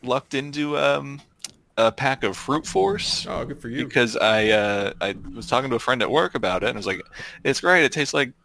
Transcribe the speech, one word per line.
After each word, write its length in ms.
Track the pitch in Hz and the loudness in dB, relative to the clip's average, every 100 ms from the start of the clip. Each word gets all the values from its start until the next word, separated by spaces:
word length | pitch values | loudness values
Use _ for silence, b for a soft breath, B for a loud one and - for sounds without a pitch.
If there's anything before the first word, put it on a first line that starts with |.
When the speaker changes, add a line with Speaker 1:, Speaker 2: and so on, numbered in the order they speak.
Speaker 1:
lucked 320 | 123 127 - | 0 -2 0
into, 420 | 139 143 143 147 147 | -6 -4 -4 -2 2
um, 420 | 143 143 139 143 - _ - - _ - | 2 0 -4 -14 -18 _ -18 -18 _ 2
a 140 | 113 | 2
pack 320 | - 139 165 | 2 -2 0
of 140 | 104 92 | -2 -4
Fruit 300 | - 143 - | -2 -2 0
Force 600 | 190 190 202 - - - | 0 0 0 -4 -4 -4
Speaker 2:
Oh, 160 | - | -6
good 160 | - - | -6 -10
for 80 | 117 | -8
you. 160 | 127 | -6
Speaker 1:
because 320 | - 131 120 110 | -2 0 0 2
I, 340 | 107 110 107 | 2 4 4
uh, 420 | 107 104 101 101 - | 4 4 0 -2 -4
I 160 | 98 101 - | -6 -6 -10
was 120 | 101 - | -12 0
talking 220 | 123 135 | 0 0
to 60 | 117 | -2
a 40 | |
friend 220 | - 127 | 0 0
at 80 | 107 | 2
work 240 | 139 180 | 2 0
about 280 | 139 101 92 | -2 -2 0
it, 60 | 104 | -2
and 80 | 104 | -2
I 20 | |
was 80 | 95 | -4
like, 160 | 95 - B B B | -6 -8 B B B
"It's 180 | - 139 | -2 0
great. 220 | 175 180 | 4 6
It 60 | 139 | 6
tastes 240 | 156 143 | 2 -2
like 180 | 151 131 - | 0 -2 -4